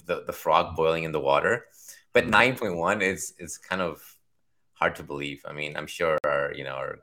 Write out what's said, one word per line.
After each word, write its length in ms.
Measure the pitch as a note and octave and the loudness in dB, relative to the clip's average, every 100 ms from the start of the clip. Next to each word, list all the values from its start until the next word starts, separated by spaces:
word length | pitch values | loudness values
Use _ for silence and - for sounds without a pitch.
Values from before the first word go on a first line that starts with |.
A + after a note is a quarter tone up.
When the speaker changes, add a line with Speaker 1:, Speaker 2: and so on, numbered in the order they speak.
Speaker 1:
the, 200 | - E2+ - | -6 -4 -4
the 60 | |
frog 440 | - E2 D#2+ F2 E2 | -6 2 2 2 2
boiling 280 | D#2+ E2 | 2 2
in 80 | D#2+ | -2
the 60 | D#2 | -2
water. 460 | C#2 C#2 E2+ A#2+ - - - - _ | 2 2 2 -2 -4 -20 -20 -20 _
But 120 | B2 | 2
Speaker 2:
Mm-hmm. 60 | B2 | 4
Speaker 1:
nine 240 | G#2+ A#2+ B2+ | 4 4 2
point 180 | A2 F2 | -4 0
one 240 | E2+ G#2+ | 0 2
is, 320 | F#2+ E2+ - - | 2 0 -8 -12
is 180 | E2+ - | -14 -14
kind 240 | - F#2 | -6 -2
of 220 | F2 D2 - - _ _ _ _ _ | -2 -4 -16 -20 _ _ _ _ _
hard 200 | _ - - | _ 0 0
to 60 | |
believe. 380 | D2 C#2+ C#2+ C#2 - | -10 -8 -8 -8 -12
I 60 | |
mean, 200 | D2 D2+ | -8 -8
I'm 120 | D2+ D#2 | -8 -10
sure 320 | - E2 D2+ D2+ | -2 0 2 0
our, 260 | C#2+ C#2+ | 0 -2
you 100 | C#2+ | -6
know, 120 | C2+ | -8
our 240 | C2+ C#2 - | -8 -8 -10